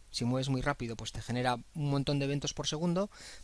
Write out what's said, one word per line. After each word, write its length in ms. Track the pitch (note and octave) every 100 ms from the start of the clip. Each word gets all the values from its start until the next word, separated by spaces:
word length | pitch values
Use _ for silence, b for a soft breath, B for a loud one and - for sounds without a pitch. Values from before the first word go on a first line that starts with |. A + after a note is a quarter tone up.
| -
Si 160 | - -
mueves 240 | B2+ C3+
muy 120 | C3
rápido, 340 | C3 C#3 A#2+ A2
pues 160 | A2
te 100 | A2
genera 340 | - A#2+ B2 A#2+
un 360 | - E3 C#3+
montón 280 | C#3 C#3 C#3+
de 60 | C#3
eventos 280 | C#3+ D3
por 140 | - C#3+
segundo, 420 | D3+ F3 F3 G#3 B B B